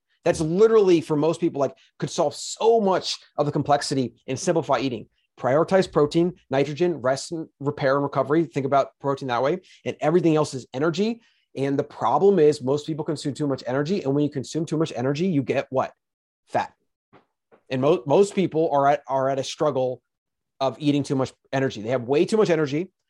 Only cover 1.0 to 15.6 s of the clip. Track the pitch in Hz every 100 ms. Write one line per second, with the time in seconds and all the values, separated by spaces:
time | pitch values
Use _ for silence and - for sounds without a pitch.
1 | - 147 156 160 170 139 135 - _ -
2 | 151 - 147 - - - 226 233 196 170
3 | - - - - 147 160 139 143 - 135
4 | 120 - - 127 180 165 143 127 131 110
5 | - _ _ - 123 143 165 190 185 -
6 | 147 165 175 180 - 135 143 143 180 143
7 | 123 135 - 165 151 - 139 139 139 143
8 | 143 139 131 160 165 143 131 139 123 _
9 | 139 135 135 117 135 185 - - 127 -
10 | 147 170 160 156 147 131 113 127 165 165
11 | 220 233 _ _ _ 127 139 139 143 -
12 | 127 147 196 190 151 139 127 143 - 156
13 | 156 147 151 131 143 131 - 135 147 202
14 | 135 143 147 135 113 156 165 151 160 117
15 | 131 147 190 143 120 123